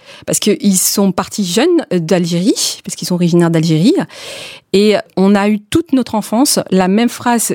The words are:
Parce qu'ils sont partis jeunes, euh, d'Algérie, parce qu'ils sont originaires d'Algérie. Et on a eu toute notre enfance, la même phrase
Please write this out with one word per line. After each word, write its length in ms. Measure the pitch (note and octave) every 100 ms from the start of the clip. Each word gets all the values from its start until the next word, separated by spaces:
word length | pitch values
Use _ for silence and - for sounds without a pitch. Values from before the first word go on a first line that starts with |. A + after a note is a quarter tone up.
| - - -
Parce 120 | -
qu'ils 380 | G#3+ - G#3 F#3
sont 360 | - - G3
partis 320 | F#3 F#3+ -
jeunes, 420 | F#3 F3 E4 E4+ -
euh, 60 | F3+
d'Algérie, 840 | D#3+ F#3+ E3+ E3+ G3 - - -
parce 100 | - -
qu'ils 120 | -
sont 60 |
originaires 360 | F3 F3 E3+ E3+
d'Algérie. 440 | E3 E3 D#3 G#3 F#4 E3+ - - - - - _
Et 240 | F#3+ G#3+ G3 - -
on 180 | G3
a 140 | G3+ G#3
eu 120 | G#3
toute 340 | - E4 -
notre 200 | C4 A#3+
enfance, 440 | A3 - A3 D4 - -
la 160 | F#3 F#3
même 220 | G3+ A#3+
phrase 460 | - B3 A#3 -